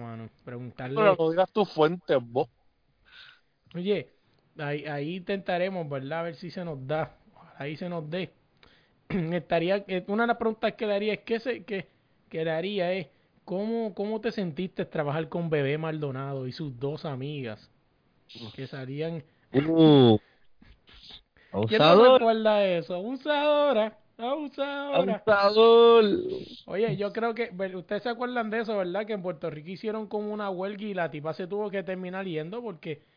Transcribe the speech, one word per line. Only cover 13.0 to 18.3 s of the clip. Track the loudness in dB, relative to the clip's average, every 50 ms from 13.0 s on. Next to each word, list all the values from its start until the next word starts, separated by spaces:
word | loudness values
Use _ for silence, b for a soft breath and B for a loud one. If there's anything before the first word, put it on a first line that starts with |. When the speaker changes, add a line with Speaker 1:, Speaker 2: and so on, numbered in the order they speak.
| -4 -8 _ _ _ _ _ _ _
Speaker 1:
¿cómo, | -8 -6 -4 -4 -2 -2 -2 -4 -4 -4
cómo | -6 -6 -4 -4 -4
te | -4 -4
sentiste | -4 -4 -4 -4 -4 -6 -6 -6 -6 -8 -8
trabajar | -6 -4 -4 -4 -2 -2 -4 -4 -4
con | -4 -6 -4 0
Bebé | 0 0 0 0 -2 -2
Maldonado | -4 -6 -6 -4 -6 -6 -6 -6 -8 -8 -8 -6 -8 -8
y | -8
sus | -8 -10 -10 -8 -6
dos | -6 -6 -6 -6 -8
amigas? | -8 -8 -8 -8 -8 -8 -8 -8 -8 -10 -12 -16 _ _ _ _ _ _ _ _ _ _ _ _ _